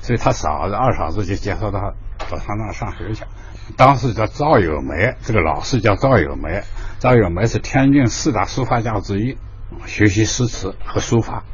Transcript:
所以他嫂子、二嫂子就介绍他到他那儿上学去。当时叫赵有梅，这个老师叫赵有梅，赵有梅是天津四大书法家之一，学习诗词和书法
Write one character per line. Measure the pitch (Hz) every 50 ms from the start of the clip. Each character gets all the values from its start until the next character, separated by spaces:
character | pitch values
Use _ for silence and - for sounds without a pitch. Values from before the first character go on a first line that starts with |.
| -
所 | - 123
以 | 110
他 | - 139
嫂 | 131 - - 76 76 71 76 92
子、 | 101
二 | 101 127 131 107
嫂 | - 92 78
子 | 80 104 101
就 | 87 98
介 | 92 - 101 92
绍 | 85 104 104
他 | 98 101 95 101 92 - - - - - - -
到 | -
他 | 80 - - 104
那 | - 90
儿 | 92 98
上 | - - 104 - -
学 | 107 98 110
去。 | 107 - - - - - - - - - - - -
当 | 131 131 143
时 | 127 120 131 107
叫 | 98 107
赵 | 104 - - 147 151 160 123
有 | 95 80 78 73 65
梅， | 67 - 78 95 127 123 - -
这 | - 110
个 | 107
老 | 85 78 76 76 -
师 | - - 123
叫 | 95 110 101
赵 | - - 135 135 110
有 | 78 71 71
梅， | - 69 76 82 101 - - - - - - - -
赵 | - 127 127
有 | 120 107 90
梅 | 85 87 104
是 | 117 - 110
天 | - - - 135 135 139
津 | 139 143 135 113
四 | 104 - - 160
大 | 123 104 92
书 | - - - 131
法 | 117 127 120 107
家 | 117 110 101
之 | 92 - 101 98
一， | 107 127 135 - - - - - - - - - -
学 | - - - 104
习 | 107 92 104 110
诗 | 101 - - 123 113
词 | - - - 95 95 - -
和 | - - 104
书 | - - - 117 107
法 | - - 110 - -